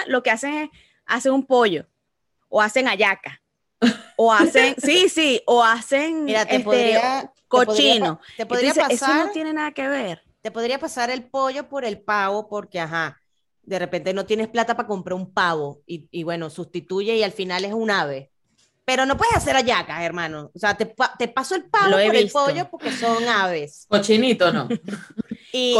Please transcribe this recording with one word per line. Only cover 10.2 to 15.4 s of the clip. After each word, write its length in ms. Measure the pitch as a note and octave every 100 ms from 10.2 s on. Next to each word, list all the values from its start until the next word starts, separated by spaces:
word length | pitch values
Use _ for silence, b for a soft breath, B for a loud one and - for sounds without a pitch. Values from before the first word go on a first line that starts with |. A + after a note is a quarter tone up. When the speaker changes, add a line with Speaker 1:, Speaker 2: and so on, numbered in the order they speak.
| _ _
Speaker 3:
te 100 | A3
podría 260 | A3+ A#3 C4+
pasar 300 | D#4 B3+ A#3+
el 140 | B3+
pollo 440 | B3 C4+ C4+ C4+ D4
por 160 | C#4
el 160 | A#3+ G3+
pavo, 480 | - G#3 G3 G3+ G#3
porque, 320 | G#3 G3 F3+
ajá, 400 | D#3+ E3 D#3 - _ _ _ _
de 160 | - F#3
repente 340 | F3 F3 E3+
no 120 | G3 F#3+
tienes 220 | G#3+ A3
plata 300 | A#3 A3+ A#3
pa' 100 | A3+
comprar 280 | G3 F3+ F#3
un 180 | F#3
pavo, 480 | -